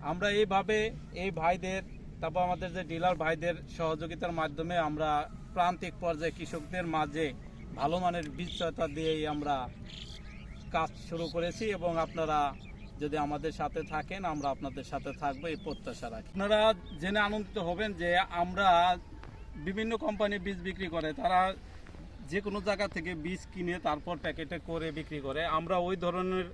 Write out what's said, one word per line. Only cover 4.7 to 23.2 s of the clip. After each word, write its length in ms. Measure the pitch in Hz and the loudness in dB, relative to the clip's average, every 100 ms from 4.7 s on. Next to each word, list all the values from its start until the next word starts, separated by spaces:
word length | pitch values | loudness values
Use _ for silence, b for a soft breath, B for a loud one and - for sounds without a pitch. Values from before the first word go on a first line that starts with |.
| 175 | 2
আমরা 320 | 156 151 156 147 151 - - | 2 2 2 2 0 -8 -8
প্রান্তিক 400 | 185 175 180 180 - | 2 2 2 -6 -2
পর্যায়ে 360 | 175 156 160 - | -2 0 -2 -4
কৃষকদের 480 | 160 165 151 180 170 | -6 -6 -4 -4 0
মাঝে 400 | 160 147 147 156 - - - - - | 0 0 0 -2 -2 -10 -12 -10 -2
ভালো 200 | 139 175 | 2 4
মানের 280 | 180 175 147 139 | 2 0 -4 -4
বীজ 140 | 175 - | -6 -2
সহায়তা 280 | 170 - 160 | -2 0 -2
দিয়েই 380 | 143 160 156 151 | 2 2 2 0
আমরা 300 | 147 147 139 120 - - - - - - - - - - | 0 0 0 0 -8 -10 -10 -10 -10 -10 -12 -12 -12 -2
কাজ 180 | 170 160 - - | 0 0 -2 -6
শুরু 180 | 165 165 | -4 -2
করেছি 300 | 165 170 170 220 190 | 0 0 0 -2 0
এবং 160 | 175 165 | 2 2
আপনারা 400 | 160 170 156 151 143 135 - - - - | 0 0 2 4 2 0 -10 -12 -12 -4
যদি 160 | 147 151 | -2 0
আমাদের 360 | 147 147 156 | 0 0 -2
সাথে 280 | 143 151 170 | -2 -2 -2
থাকেন, 380 | 147 156 147 190 | -2 -4 -4 -4
আমরা 240 | 185 147 139 | -2 0 0
আপনাদের 300 | 131 143 127 | 0 -4 -6
সাথে 260 | 127 139 139 | -6 -4 -4
থাকবো, 340 | 131 147 135 165 | -2 -2 -2 -4
এই 120 | 151 | -4
প্রত্যাশা 440 | 160 139 - 117 120 | -4 -6 -6 -8 -8
রাখি। 180 | 113 - | -8 -8
আপনারা 320 | 170 202 214 220 220 - 151 | -2 4 6 6 6 -2 -4
জেনে 200 | 180 202 | 0 4
আনন্দিত 380 | 208 214 202 214 | 4 2 -2 -2
হবেন 320 | 170 175 214 | 0 0 0
যে 160 | 175 175 175 190 175 | 0 4 4 4 2
আমরা, 260 | 175 180 196 170 175 180 - - - - - - 151 | 0 6 8 10 8 4 -2 -14 -14 -14 -12 -6 -4
বিভিন্ন 260 | 196 220 226 | 0 0 2
কোম্পানি 420 | 320 208 208 202 | 0 2 2 2
বীজ 200 | 180 190 175 | -2 -4 -4
বিক্রি 200 | 185 185 | -4 -2
করে, 140 | 165 156 | 0 0
তারা 280 | 147 175 185 190 190 - B B - - - 151 | 2 4 6 4 0 -10 B B -12 -12 -12 -4
যে 80 | 180 | -2
কোনো 180 | 202 202 | -2 -2
জায়গা 260 | 190 196 202 | 0 2 0
থেকে 240 | 185 165 | 0 -2
বীজ 280 | 175 | -4